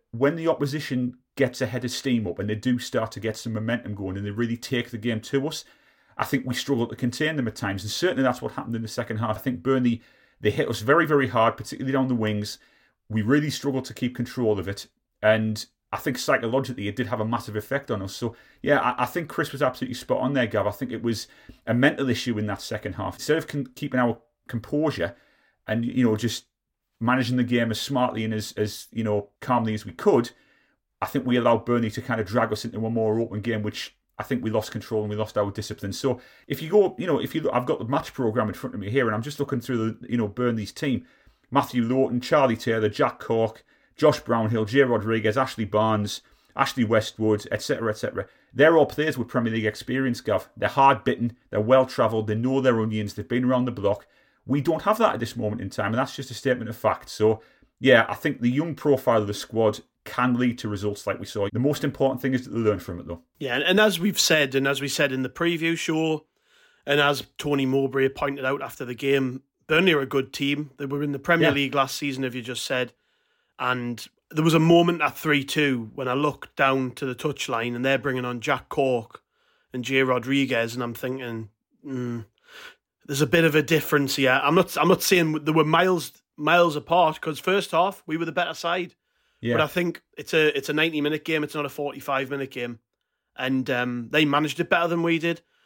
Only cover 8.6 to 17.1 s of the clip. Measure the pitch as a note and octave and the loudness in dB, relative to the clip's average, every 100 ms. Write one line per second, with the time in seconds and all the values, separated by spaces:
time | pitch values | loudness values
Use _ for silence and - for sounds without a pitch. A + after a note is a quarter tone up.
8.6 | C#3+ A#2 A2+ - A2+ A2+ A2+ G#2+ - B2 | -6 -6 -6 -6 -4 -2 -2 -2 -4 -2
9.6 | C3 C3 B2 A2+ _ _ _ _ G#2+ G#2 | 0 2 4 2 _ _ _ _ 0 0
10.6 | - G#2 G#2 D#3+ D#3 D3 B2+ A#2+ A2+ - | -2 0 4 4 4 2 2 4 2 2
11.6 | A2+ - C3 C3+ C3 A#2+ G#2+ G#2 G#2 - | -8 -8 -2 0 2 0 0 -2 -4 -10
12.6 | _ _ _ _ - G#2+ G#2+ D3 D3+ - | _ _ _ _ -6 -2 2 2 2 -4
13.6 | C#3 C3 B2+ - B2 B2 A#2+ - A2+ G2+ | -4 -4 -6 -6 -4 -4 -6 -2 0 0
14.6 | F2+ G2 - _ _ _ G#2+ A2 A2 G#2+ | -2 -8 -12 _ _ _ 4 4 2 -4
15.6 | - _ - G2+ D3+ B2 - C3 A2+ C3 | -10 _ -10 -6 -4 -4 0 0 2 -2
16.6 | A#2+ A#2 G2+ G2+ G#2+ | -2 -6 -4 -4 -4